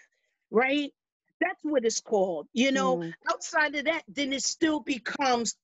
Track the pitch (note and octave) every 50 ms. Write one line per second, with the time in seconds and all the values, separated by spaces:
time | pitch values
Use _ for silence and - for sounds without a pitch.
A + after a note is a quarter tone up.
0 | - _ _ _ _ _ _ _ _ _ - G#3 B3+ C4 C#4 D4 C#4+ C4+ - _
1 | _ _ _ _ _ _ _ - D#4+ F4 F#4 - - D4+ D4+ C4+ A3+ A3+ A3 -
2 | - - - G#3 F#3 G3 F3 D3+ D3+ - - - B3 C4+ C4+ C4+ C4 C4 B3+ E3+
3 | E3+ E3 E3 - - - E4+ - - - - E4 D4+ D4+ C#4+ D4 C4 D4 E4 D#4+
4 | - - F#3 - C#4+ C4 C4+ C4+ - - - - E4 D#4+ D#4 D4+ - - C#4+ A#3+
5 | - - - - C#4+ C4+ B3 A#3 A#3 G3+ - _